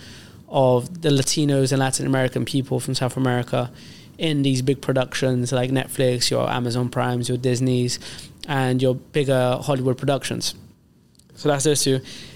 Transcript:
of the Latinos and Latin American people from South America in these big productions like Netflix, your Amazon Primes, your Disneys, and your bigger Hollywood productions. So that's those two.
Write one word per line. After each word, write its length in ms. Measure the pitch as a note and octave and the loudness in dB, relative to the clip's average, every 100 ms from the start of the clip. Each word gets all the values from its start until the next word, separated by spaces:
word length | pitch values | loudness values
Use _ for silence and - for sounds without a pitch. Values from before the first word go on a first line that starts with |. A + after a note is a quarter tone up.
| - - - - - | -18 -20 -20 -20 -4
of 520 | D3 B2+ B2 B2 - | 2 4 4 0 -2
the 80 | E3 | 2
Latinos 600 | C#3 - D#3+ D3 C#3 B2+ | 2 2 0 2 2 2
and 80 | C3+ | 2
Latin 260 | C3 - C#3 | 0 0 0
American 400 | C3+ B2+ B2+ A#2 | 2 2 0 -2
people 340 | C#3 B2+ B2+ | -2 -2 -4
from 160 | C3+ B2+ | -2 -2
South 220 | B2+ C3 | -2 0
America 540 | C3 B2 B2 C3 A#2+ - - - - - | 0 0 0 -2 -4 -8 -20 -20 -20 -6
in 240 | D#3+ D3 | -2 0
these 200 | C#3 C3 | 2 2
big 200 | C3 C3 | 0 0
productions 720 | - C3 B2+ - C3 B2 B2 | 0 0 -2 -2 0 0 0
like 180 | B2+ B2+ | 0 0
Netflix, 600 | C3 - - B2+ B2 - | 0 -2 0 2 2 0
your 200 | B2 A#2+ | 0 0
Amazon 400 | B2 B2 A#2+ B2 | 0 -2 -2 -2
Primes, 400 | B2+ B2 B2 B2 | -2 -2 -2 -2
your 80 | B2 | -2
Disneys, 600 | B2+ B2 C3 B2 B2 - - - - - - | 0 0 2 2 0 -4 -10 -16 -18 -14 -4
and 340 | C3+ B2+ B2+ | 0 0 2
your 140 | C3 B2+ | 2 0
bigger 600 | - D#3 C#3 C3 B2+ B2 | -2 -2 2 2 2 0
Hollywood 360 | B2 C3+ C3 B2 | 0 0 0 0
productions. 580 | C3+ C3+ - A#2 - - - - _ _ _ _ _ - | 0 -2 -2 -6 -6 -8 -16 -20 _ _ _ _ _ -4
So 140 | D3 | 0
that's 160 | C#3 D3+ | 2 2
those 180 | C3+ | 2
two. 160 | C#3 C3 - - - | 2 0 -2 -14 -18